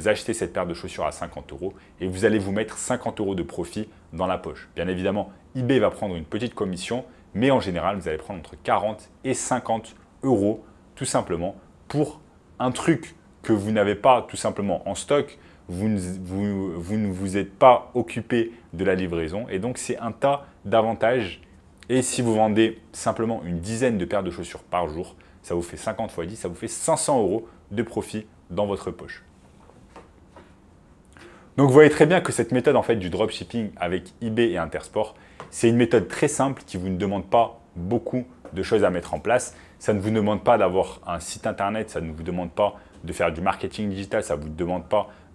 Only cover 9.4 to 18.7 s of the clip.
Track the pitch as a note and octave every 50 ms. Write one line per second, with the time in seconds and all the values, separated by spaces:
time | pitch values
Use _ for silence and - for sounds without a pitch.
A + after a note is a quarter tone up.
9.4 | - - B2+ A#2+ - - A2+ A2 G#2+ - - - - _ _ - - C3+ B2 G2
10.4 | G2+ G#2 A2+ - - - - - - - - - C3+ - - B2+ - - F2 E2
11.4 | E2+ G2 - - - - - - - - - D3 D3 D3+ - - - - _ -
12.4 | _ _ - - B2 B2+ B2 - - D#3+ D#3 - - - - - - - - -
13.4 | - - A2+ G2+ G2 A2 G#2+ G#2 G2+ G2+ G2 G2+ - C3+ B2+ A2+ - - - -
14.4 | - A2 - - G2+ G2 F2 - - G2 F#2 - - - C#3+ D3 C#3+ - - -
15.4 | - - - - - - F2+ F#2 G#2+ A2 G#2+ G2 F2+ F2+ F#2 F#2+ F#2 F2 F#2+ G2
16.4 | G#2 G#2 G2+ G2 G2 F#2 E2 F2 E2+ F2+ G#2+ A2 G#2+ G2 F2+ F#2 G2 F#2+ F#2 G2+
17.4 | F#2+ - - - C#3 B2+ A#2+ - - - - B2 A2+ - - A#2+ - - B2+ A#2
18.4 | A2+ A2+ - - - -